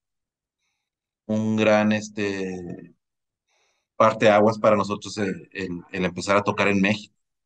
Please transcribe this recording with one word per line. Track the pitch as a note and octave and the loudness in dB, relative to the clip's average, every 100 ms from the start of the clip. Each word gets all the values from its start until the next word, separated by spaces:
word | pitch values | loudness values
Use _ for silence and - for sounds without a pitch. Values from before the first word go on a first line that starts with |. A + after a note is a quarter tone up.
| _ _ _ _ _ _ _ _ _ _ _ _ - | _ _ _ _ _ _ _ _ _ _ _ _ -4
un | A2 A2 A2 | -2 0 0
gran, | G#2+ G#2+ G#2+ | 2 2 2
este, | G#2+ G#2 A2 G2+ G2 F#2 F2+ F2 - E2+ _ _ _ _ _ _ _ _ _ _ _ | -2 -4 -6 -6 -6 -8 -8 -12 -14 -16 _ _ _ _ _ _ _ _ _ _ _
parteaguas | A2+ A2 A2+ G#2 G#2 G#2+ | 2 4 4 6 4 4
para | A2+ G#2 | 2 2
nosotros | G2 G2+ G2+ G#2+ | 0 -6 -8 -6
el, | G2 E2+ - | -4 -6 -10
el, | G2 F#2 F2 - | -10 -8 -8 -10
el | F#2+ | -6
empezar | F2+ F2+ F#2 G2+ | -4 -4 0 0
a | |
tocar | G#2 G2+ G2 | 0 0 0
en | G2+ | 2
México. | G2 A2 - _ _ _ | 2 0 -6 _ _ _